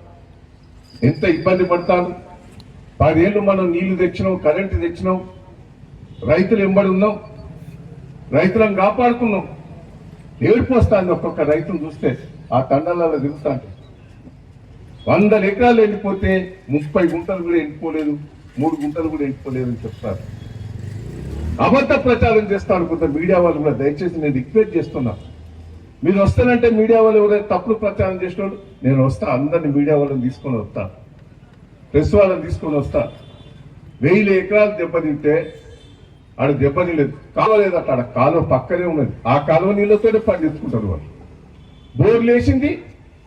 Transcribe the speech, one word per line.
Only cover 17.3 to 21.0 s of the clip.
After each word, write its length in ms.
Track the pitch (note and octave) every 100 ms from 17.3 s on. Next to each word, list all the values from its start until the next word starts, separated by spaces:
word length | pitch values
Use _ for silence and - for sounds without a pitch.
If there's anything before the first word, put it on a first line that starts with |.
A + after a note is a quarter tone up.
| F#3+
కూడా 140 | E3+ E3+
ఎండిపోలేదు, 600 | D3 D3 D#3+ D#3 D3 D3 - - - -
మూడు 240 | D3+ D#3
గుంటలు 240 | D3 D#3 D#3+
కూడా 160 | D3+
ఎండిపోలేదు 420 | C#3 C3+ C#3 B2+ B2+
అని 100 | A2+
చెప్తారు. 340 | A2+ - A2+ F#2+ - - - - - - - -